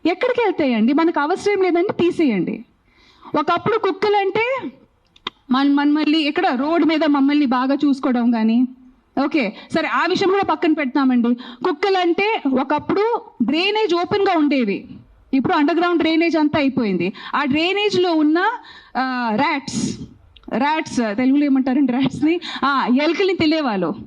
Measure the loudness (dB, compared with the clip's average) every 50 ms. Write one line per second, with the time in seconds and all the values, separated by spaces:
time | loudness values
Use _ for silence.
0 | _ -2 -2 -2 -2 -2 -2 0 0 -2 0 0 0 0 2 2 2 2 2 2
1 | 2 2 0 0 -2 -2 -2 -2 0 -2 0 2 0 0 2 0 0 -2 -2 0
2 | 0 0 2 2 0 2 2 0 -2 -4 -6 -8 -12 _ _ _ _ _ _ _
3 | _ _ _ _ -20 -6 -4 -2 0 0 -2 0 0 -2 -2 0 0 -2 -2 0
4 | 0 0 2 2 0 0 -2 -2 -2 -2 -2 -4 -6 -10 -12 -14 -20 _ _ _
5 | _ _ _ -16 _ -16 _ _ _ -2 0 2 2 4 2 4 4 2 2 2
6 | 2 2 2 2 0 0 -2 0 0 0 0 0 -2 0 0 2 2 2 2 2
7 | 2 2 4 4 4 4 4 2 2 2 0 0 0 0 0 0 2 0 0 0
8 | 0 -2 0 2 2 2 2 2 2 2 2 2 2 0 -2 _ -20 -20 _ _
9 | _ _ _ -2 -2 0 0 0 -2 -2 -6 -10 -14 -6 -4 -4 -2 -2 -2 -2
10 | 0 0 0 0 2 2 2 2 2 0 0 0 2 0 0 0 -2 -2 0 0
11 | 2 2 2 2 2 2 0 -2 -4 -20 -16 -4 -2 -2 -2 0 0 0 0 2
12 | 2 0 0 0 0 0 -2 -2 -2 -2 0 0 0 -2 -2 -4 -2 -2 -2 0
13 | 0 0 -2 -4 -6 -10 -6 _ -4 -2 -2 -2 0 0 0 0 0 0 0 -2
14 | -2 -2 -2 0 0 2 2 2 2 2 2 0 0 -2 -4 -6 -8 -14 -20 -20
15 | -20 _ -20 _ _ _ -2 -2 0 0 0 2 2 2 2 0 0 0 0 0
16 | 0 0 2 2 2 2 2 2 0 2 0 0 0 0 0 0 -2 0 0 -2
17 | -2 -4 -6 -8 -12 -6 -4 -4 -2 0 0 0 0 0 0 0 0 0 0 2
18 | 0 2 2 2 2 2 2 2 0 0 -2 -4 -12 -18 -20 -20 -20 -10 _ -4
19 | -4 -4 -4 -4 -2 -2 0 0 0 0 -2 -4 -6 -6 -6 -4 -4 -4 -6 -8
20 | -12 -18 -20 -20 _ -20 _ -20 _ -6 -4 -2 0 0 0 -2 -4 -4 -4 -2
21 | -2 -2 -2 0 2 2 4 4 4 4 2 2 2 2 2 2 2 2 2 0
22 | -2 -2 -2 0 0 0 0 0 -4 -8 -8 -4 -2 0 0 0 0 2 2 2
23 | 2 0 0 0 0 0 0 2 2 2 2 0 0 -2 -2 -2 -2 -4 -4 -8
24 | -12